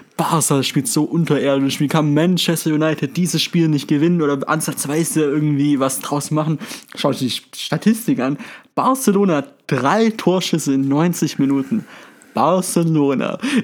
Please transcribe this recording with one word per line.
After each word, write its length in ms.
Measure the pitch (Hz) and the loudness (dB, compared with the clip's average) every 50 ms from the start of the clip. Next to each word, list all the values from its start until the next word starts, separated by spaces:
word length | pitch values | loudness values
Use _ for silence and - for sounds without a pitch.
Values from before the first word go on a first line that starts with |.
| - _ _ | -16 _ _
„Barca 460 | - 165 - - 160 139 - 151 139 | -4 -2 0 0 0 0 2 0 0
spielt 260 | 127 - - 151 135 - | 0 0 -2 -2 -2 -2
so 160 | - 156 151 | 0 -2 -2
unterirdisch, 760 | - - 165 165 - 151 131 110 139 139 139 135 135 131 - | 0 0 0 0 0 0 0 2 2 0 2 0 0 0 -2
wie 80 | 151 135 | -2 0
kann 260 | - 160 151 151 143 | 0 2 2 2 2
Manchester 580 | 151 165 180 185 170 - - 170 156 - 165 | 2 2 2 2 2 0 0 -2 0 0 0
United 460 | 156 151 156 160 156 - - 131 - 170 | 0 2 2 0 0 -2 -4 -4 -2 -2
dieses 240 | 180 156 - 156 | -2 0 0 -2
Spiel 280 | - - - 175 165 160 | -2 0 0 2 2 2
nicht 180 | 151 139 135 - | 2 0 0 0
gewinnen 340 | 156 143 151 170 175 170 | 0 2 2 2 2 2
oder 160 | 156 143 143 135 139 - | 2 0 0 -2 -2 -2
ansatzweise 760 | 156 160 - - 143 - - 143 147 156 170 - - 160 156 | -2 -2 -2 -4 -4 -4 -4 -2 -2 -2 -2 0 0 0 0
irgendwie 560 | 143 139 151 151 151 147 139 143 147 143 127 | 2 2 2 2 2 2 2 2 2 2 2
was 200 | 131 135 - - | 2 0 -2 -4
draus 300 | - - 151 143 143 - | -6 -4 -4 -4 -4 -2
machen?“ 300 | 151 156 151 156 156 143 - - - - - - - | -2 -2 0 0 -2 -4 -6 -10 -14 -16 -18 -16 -6
Schaut 260 | - - 147 123 - | -2 -2 -2 -2 -2
die 100 | 131 120 | -2 -4
Statistik 880 | - - - _ - - - - 135 123 - 202 233 220 - - 139 123 | -4 -6 -10 _ -14 -12 -8 -6 -6 -2 2 2 0 2 0 -2 -2 0
an, 180 | 120 135 147 - 226 - - - - _ _ | -2 -2 -4 -6 -8 -12 -18 -20 -20 _ _
Barcelona 640 | - - 247 262 262 - 214 196 196 202 190 160 143 | -2 0 0 0 2 2 2 2 4 4 2 2 0
hat 180 | 135 - - _ _ | -2 -4 -10 _ _
drei 460 | - 151 131 123 139 180 214 226 226 | -4 -2 0 2 2 2 4 2 2
Torschüsse 600 | 220 - - 175 180 185 175 - - 160 - 147 135 | 0 0 0 2 2 2 0 0 -2 -2 0 0 0
in 120 | 135 139 135 | 0 2 2
neunzig 520 | 139 147 165 180 175 - 170 151 - - | 2 2 2 2 0 0 -2 -2 0 0
Minuten. 460 | 139 135 139 139 135 - 117 107 - - - - - - - - - - - | 0 2 2 0 0 -2 -2 -4 -4 -6 -12 -20 -20 -20 -20 -20 -20 -8 -2
Barcelona. 1040 | 107 123 156 180 185 180 - - 175 170 165 160 151 143 139 135 123 - - - - - 269 294 233 | 0 2 2 2 2 0 0 0 0 2 2 2 2 2 2 2 0 -2 -2 -4 -4 -4 -2 0 0